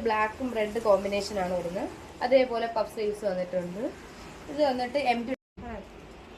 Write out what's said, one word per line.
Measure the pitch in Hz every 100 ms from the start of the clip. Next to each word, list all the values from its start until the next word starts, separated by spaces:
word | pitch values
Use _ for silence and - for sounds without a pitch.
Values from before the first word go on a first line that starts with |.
| 226
ബ്ലാക്കും | 214 214 - 254 220
റെഡ് | 208 226 220
കോമ്പിനേഷനാണ് | 190 202 202 196 202 180 180
വരുന്നത്. | 170 190 339 - - -
അതേപോലെ | 247 262 247 233 233
പഫ് | 226 214
സ്ലീവ്സ് | 233 208 208 208
വന്നിട്ടുണ്ട്. | 180 180 180 175 185 294 - - - - - -
ഇത് | 285 285
വന്നിട്ട് | 247 247 285 247
എം | 240 233
പി, | 254 _ - 240 214 - - - - -